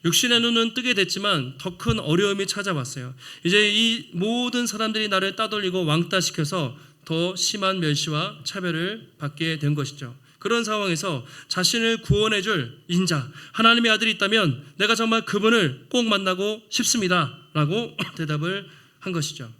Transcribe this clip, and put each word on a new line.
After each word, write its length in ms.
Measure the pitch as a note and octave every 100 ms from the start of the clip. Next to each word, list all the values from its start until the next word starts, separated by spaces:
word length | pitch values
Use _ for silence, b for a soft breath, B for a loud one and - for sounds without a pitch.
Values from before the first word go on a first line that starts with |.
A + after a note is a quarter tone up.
육신의 360 | E3+ E3+ B3 A#3
눈은 340 | A#3 A#3 A3+
뜨게 180 | A3+ B3
됐지만 600 | G3 F#3 F#3+ G3+ E3+ B2+ -
더 200 | F#3 F3
큰 200 | A3+ A3
어려움이 480 | D3+ E3+ G3+ G3+ F#3+
찾아왔어요. 680 | G3+ G3 D#3 B2 C3+ B2 B2+ B B
이제 260 | F3 G3+ G#3
이 380 | G#3 A3+ A#3 -
모든 540 | F3 G#3 A#3+ B3 B3 A#3+
사람들이 420 | G#3 A3 A3 G#3+
나를 280 | F#3+ G3 G3
따돌리고 480 | A3 G#3 F#3+ F#3
왕따시켜서 920 | E3 D#3 E3+ F#3+ - - D3 F#3 C3+ B B B
더 300 | - D#3+ F3 F#3+
심한 440 | - G#3+ F#3+ F#3+
멸시와 600 | D#3 D3 - D3+ F#3+ -
차별을 680 | C3 G3 F3+ D#3+ F3+ A3 - _
받게 400 | C#3+ - E3 D#3+
된 160 | D3
것이죠. 400 | D3 C3+ - B2 B2 b b
그런 240 | G3 A#3
상황에서 640 | A3 G#3+ G3 E3 G3 C#3 B B B
자신을 540 | F3+ F3 A#3 A3+ A3+
구원해줄 800 | A3+ G3+ G#3+ G#3 G3 F#3 A#2 - -
인자, 420 | F3 F#3 D#3 A#2+ B B
하나님의 380 | - A3+ A#3 A#3
아들이 220 | G#3+ A3+
있다면 520 | G#3+ G3 A3 F3 A#2+ B -
내가 180 | G#3
정말 300 | A3+ A3+ A3+
그분을 640 | A3 G3+ G#3+ A#3 D#3 C3 -
꼭 180 | B3+ A3+
만나고 560 | G3 F#3+ F#3 G3+ G#3+ _
싶습니다.라고 1300 | - A#3 A#3+ F#3 F3+ C3+ - - D#3 D3 G3+ A#3 - F#3+
<clears throat> 80 | -
대답을 520 | D#3 D3+ E3 G3 E3+ B B B
한 120 | F#3+
것이죠. 400 | E3+ D3 - A#2